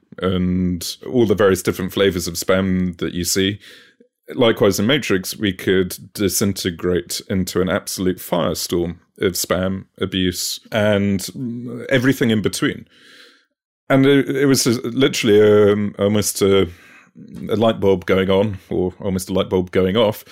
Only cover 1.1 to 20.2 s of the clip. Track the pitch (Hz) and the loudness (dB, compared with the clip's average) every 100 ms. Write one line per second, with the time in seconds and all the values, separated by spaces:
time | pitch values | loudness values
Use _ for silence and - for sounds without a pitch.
1.1 | 107 110 98 101 92 - 95 92 98 98 | 0 2 4 4 2 0 -4 -4 0 0
2.1 | 90 87 82 - 95 95 92 90 85 82 | 0 -4 -6 -2 0 0 -2 -2 -4 -6
3.1 | 87 87 - 95 104 - - _ _ _ | -4 -4 0 0 -2 -12 -20 _ _ _
4.1 | _ - 78 117 110 110 98 104 147 - | _ -12 0 2 4 2 2 0 0 0
5.1 | 98 92 - 104 90 - 95 92 - - | -2 -4 -4 -4 -4 0 0 0 -4 -14
6.1 | - 101 - 101 95 98 82 90 87 - | -4 -2 0 -2 -2 -6 -4 -2 -2 -2
7.1 | - - 98 90 - 90 92 - - 92 | -10 -4 -4 -2 -2 0 -2 -4 -4 -2
8.1 | - - 175 85 80 - 90 85 85 _ | -4 -4 -2 -2 -4 -4 -2 -4 -6 _
9.1 | - 98 90 - 87 92 95 - - 95 | -4 -4 -4 -2 -2 -2 -6 -10 -8 -6
10.1 | 95 92 90 - - - 113 107 101 101 | -2 -2 -2 -6 -10 -6 -2 2 2 0
11.1 | 98 - - 123 120 123 120 117 135 127 | -2 -4 -10 -10 -8 -10 -12 -2 0 2
12.1 | 135 123 110 98 - 147 - - _ _ | 2 2 2 0 -2 -4 -4 -12 _ _
13.1 | - - _ _ _ _ _ - 135 135 | -20 -20 _ _ _ _ _ 0 4 6
14.1 | 143 127 135 143 135 - 117 123 120 156 | 4 2 0 2 4 2 0 -2 0 0
15.1 | 196 120 104 107 104 104 104 104 - 101 | 2 4 6 8 6 6 2 -2 -2 0
16.1 | 107 101 - 98 98 90 87 - - _ | 0 -2 0 2 4 2 -4 -20 -20 _
17.1 | - - - 87 104 113 101 98 95 - | -20 -20 -14 -6 0 0 2 2 0 2
18.1 | 95 95 95 107 95 - 90 90 - 101 | 0 2 2 0 -4 -8 -4 -4 -4 -6
19.1 | 92 92 95 98 95 90 95 92 104 107 | -4 -2 -4 0 0 0 0 0 2 2
20.1 | 113 | 0